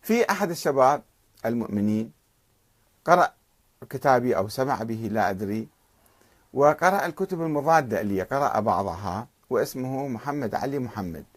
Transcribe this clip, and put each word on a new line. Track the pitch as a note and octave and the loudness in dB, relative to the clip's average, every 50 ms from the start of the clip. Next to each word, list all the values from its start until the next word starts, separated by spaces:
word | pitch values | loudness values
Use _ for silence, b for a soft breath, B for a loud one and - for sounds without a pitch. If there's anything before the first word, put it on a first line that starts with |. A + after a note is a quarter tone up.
في | _ - A3 A#3+ A#3 - | _ 2 2 2 4 2
أحد | G3+ F#3 G3+ F3+ | 2 0 0 -2
الشباب | E3+ D#3 - E3+ C#3 C3+ B2+ C3 D3 D3 - _ _ _ _ _ _ _ - | -2 -2 0 0 4 6 6 6 6 2 -2 _ _ _ _ _ _ _ -4
المؤمنين | A#2 A#2 A#2+ A2 - G2+ G#2 G2+ G#2+ G#2+ A2 A2 B2+ - _ _ _ _ _ _ _ _ _ _ _ _ _ _ _ _ _ _ | -2 -2 -2 -2 -2 -2 0 0 2 0 0 -2 -6 -10 _ _ _ _ _ _ _ _ _ _ _ _ _ _ _ _ _ _
قرأ | - E3+ F3+ E3 - - _ _ _ _ _ _ _ _ _ - - | 4 4 4 4 2 -2 _ _ _ _ _ _ _ _ _ -18 -12
كتابي | - C3+ - D3 C3 B2 A#2+ B2 A#2 E2 | -12 -2 2 4 4 4 4 2 0 0
أو | F#2+ G#2+ | 0 -4
سمع | - - C3 C3+ C#3 G#2+ A2+ | -2 -4 -2 -2 -2 -4 -4
به، | A2+ A2+ A2 A2+ A2 | -6 -6 -6 -4 -4
لا | G2+ A2 G2+ F#2 | -2 0 0 0
أدري، | G2 F#2 G#2+ G2 G#2 A2 A2+ - _ _ _ _ _ _ b b b b b b b b b b - | 0 -2 -4 -4 -4 -4 -6 -8 _ _ _ _ _ _ b b b b b b b b b b -2
وقرأ | C3 C#3+ D3 D3+ D3 E3 F3+ F#3+ G3+ C3+ | 4 4 4 4 4 2 2 2 2 -2
الكتب | - E3 - F#3+ F#3+ F#3+ E3 | -4 -4 -4 -6 -6 -4 -4
المضادة | E3 E3 D3+ D3 C#3 D3+ E3 D#3+ C#3+ A#2+ G#2+ F#2 | -4 -2 -2 -2 2 4 4 4 4 2 -2 -2
لي، | E2 G2+ G2 G2 | -2 -2 -2 -2
قرأ | F2+ - B2+ C#3 C#3+ B2 - - | -2 -2 -2 0 0 0 0 0
بعضها، | G#2 A2 F#2+ F2 G2 G2 F2 F#2 G2+ F#2+ F2 G2+ A#2+ - _ _ _ _ | 0 2 0 0 0 -2 -4 -6 -6 -6 -6 -6 -8 -10 _ _ _ _
واسمه | B2+ A2+ A2 - - C3+ B2+ B2+ C3 C3 C#3 C#3 | -2 -2 -2 -2 -4 -8 -8 -6 -6 -6 -6 -6
محمد | B2+ A2 - C3+ C#3+ D3 C3+ G#2+ - | -8 -8 -6 -6 -6 -4 -6 -4 -4
علي | - - C3+ C#3 C#3+ | -4 -4 -4 -4 -4
محمد | B2+ A#2+ - G#2+ G2 F2+ E2 D2 D2+ _ _ | -6 -6 -6 -8 -8 -8 -8 -10 -14 _ _